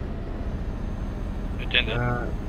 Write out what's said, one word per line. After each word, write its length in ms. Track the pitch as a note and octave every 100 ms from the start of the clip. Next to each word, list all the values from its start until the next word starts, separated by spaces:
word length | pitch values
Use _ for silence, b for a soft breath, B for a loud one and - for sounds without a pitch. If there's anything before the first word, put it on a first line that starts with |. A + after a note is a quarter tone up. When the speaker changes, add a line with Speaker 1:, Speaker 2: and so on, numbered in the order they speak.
| - - - - - - - - - - - - - - - -
Speaker 1:
Entendeu? 360 | - B2 B2 B2
Speaker 2:
É, 320 | B2 A#2+ A#2 -